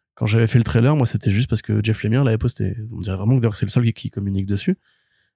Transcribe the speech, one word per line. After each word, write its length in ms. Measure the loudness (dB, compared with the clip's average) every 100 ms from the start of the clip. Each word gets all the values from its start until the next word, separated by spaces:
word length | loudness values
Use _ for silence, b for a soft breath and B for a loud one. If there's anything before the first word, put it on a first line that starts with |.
| b
quand 120 | -4 0
j'avais 200 | 2 4
fait 120 | 2
le 60 |
trailer, 300 | 2 2 2 2
moi, 100 | 0
c'était 240 | 0 -2
juste 180 | 0 0
parce 120 | -4
que 180 | -2 -2
Jeff 200 | 0 -2
Lemire 180 | 0 2
l'avait 140 | 2 0
posté. 380 | -2 -2 -4 -6 -10
On 80 | -10
dirait 160 | -6 -2
vraiment 180 | 2 2
que 40 |
d'ailleurs, 160 | 2 0
c'est 100 | 0
le 40 |
seul 140 | 2
qui, 80 | 0
qui 180 | -2 -6
communique 360 | -6 -4 -2 -2
dessus. 300 | -2 -2 -4 _ _ _ _ _